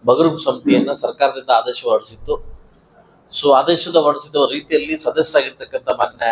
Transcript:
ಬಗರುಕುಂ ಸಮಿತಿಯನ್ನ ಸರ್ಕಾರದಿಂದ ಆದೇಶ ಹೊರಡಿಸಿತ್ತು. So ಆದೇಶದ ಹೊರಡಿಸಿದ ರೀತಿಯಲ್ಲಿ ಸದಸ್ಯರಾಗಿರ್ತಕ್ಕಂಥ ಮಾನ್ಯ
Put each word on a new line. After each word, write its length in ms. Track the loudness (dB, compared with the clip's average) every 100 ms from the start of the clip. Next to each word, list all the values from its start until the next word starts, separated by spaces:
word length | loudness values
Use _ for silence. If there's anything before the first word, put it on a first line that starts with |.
| 2
ಬಗರುಕುಂ 320 | 4 4 0
ಸಮಿತಿಯನ್ನ 540 | -4 -2 2 2 2
ಸರ್ಕಾರದಿಂದ 580 | -4 -6 0 -2 -2 0
ಆದೇಶ 340 | 0 0 -4
ಹೊರಡಿಸಿತ್ತು. 720 | 0 0 -2 -14 -8 -8 -8 -18 _ _ _ _ _ _ _ -4
So 120 | 4
ಆದೇಶದ 440 | 4 4 0 2 2
ಹೊರಡಿಸಿದ 380 | 2 -2 -4
ರೀತಿಯಲ್ಲಿ 640 | -2 -2 -2 -2 -2 -2 -4
ಸದಸ್ಯರಾಗಿರ್ತಕ್ಕಂಥ 880 | -4 -2 0 0 0 -8 -10 -8 -6
ಮಾನ್ಯ 360 | -4 -4 -2 -2